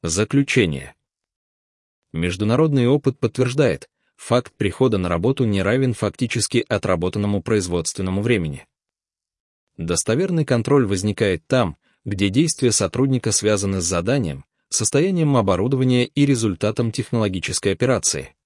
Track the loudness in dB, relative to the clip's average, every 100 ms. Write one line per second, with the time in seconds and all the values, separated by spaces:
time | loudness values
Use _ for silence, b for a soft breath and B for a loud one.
0 | -2 -2 0 0 2 2 2 -2 -10 _
1 | _ _ _ _ _ _ _ _ _ _
2 | _ -4 -4 -2 0 2 2 2 2 2
3 | 0 -2 -4 0 0 2 0 0 -8 _
4 | _ _ -2 -2 -2 _ -4 2 2 2
5 | 0 0 0 0 0 0 0 0 0 0
6 | -4 -2 -4 -2 0 -2 0 -2 0 0
7 | 0 -2 0 -2 0 0 0 -2 -2 -6
8 | -4 -2 0 0 -2 -8 -16 _ _ _
9 | _ _ _ _ _ _ _ -10 -4 -4
10 | 0 -2 0 -2 0 0 2 2 2 0
11 | -2 0 0 0 _ 0 0 -4 _ _
12 | -8 -2 0 2 0 2 0 0 -2 0
13 | 0 0 0 0 0 0 0 -2 -2 -2
14 | 0 -2 -2 -6 -14 _ _ -2 0 2
15 | 2 2 2 2 2 0 0 2 2 2
16 | 0 2 2 4 0 0 -2 -2 -2 -4
17 | -4 -2 -2 -2 -4 -2 -2 0 0 0
18 | -2 -4 -10 _